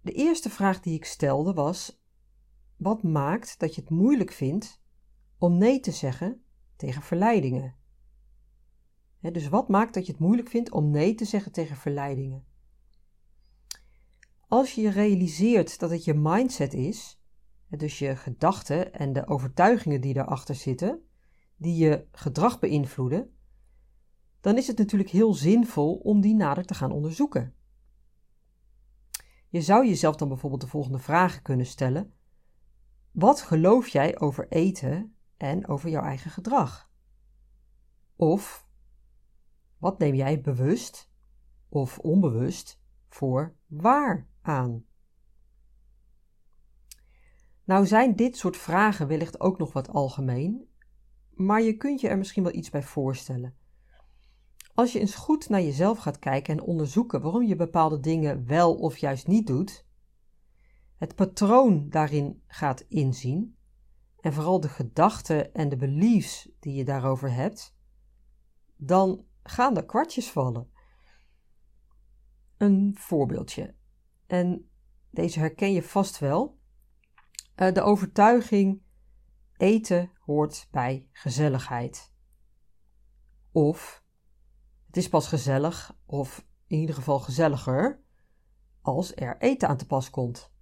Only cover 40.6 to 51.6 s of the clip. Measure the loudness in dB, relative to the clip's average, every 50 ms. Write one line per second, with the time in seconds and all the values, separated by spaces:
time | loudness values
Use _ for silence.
40.6 | 2 2 2 0 -2 -10 -16 -20 -20 _ _ _ _ _ _ _ _ _ _ _
41.6 | _ _ -4 -4 -4 -4 -6 -6 -2 2 2 4 4 4 2 0 -2 -2 -4 -6
42.6 | -12 -18 -20 _ _ _ _ _ _ _ -10 -6 -4 -2 0 0 -2 -4 -8 _
43.6 | _ _ -14 0 2 4 4 4 4 0 -2 -4 -6 -12 _ _ _ -4 -2 -2
44.6 | -2 -2 -4 -8 -12 _ _ _ _ _ _ _ _ _ _ _ _ _ _ _
45.6 | _ _ _ _ _ _ _ _ _ _ _ _ _ _ _ _ _ _ _ _
46.6 | _ _ _ _ _ _ -20 _ _ _ _ _ _ _ _ _ _ _ _ _
47.6 | _ 2 4 4 4 6 6 4 6 4 4 2 0 0 0 -2 -6 -6 -6 -4
48.6 | -8 -2 2 2 2 2 2 0 -2 -2 -2 -4 -4 -6 -8 -2 -2 -2 0 0
49.6 | -6 -6 -4 -6 -8 -4 -2 -2 -2 -2 -4 -4 -4 -4 -2 -2 -2 -4 -4 -6
50.6 | -10 _ _ _ _ _ _ _ _ _ _ _ _ _ _ -4 0 2 2 4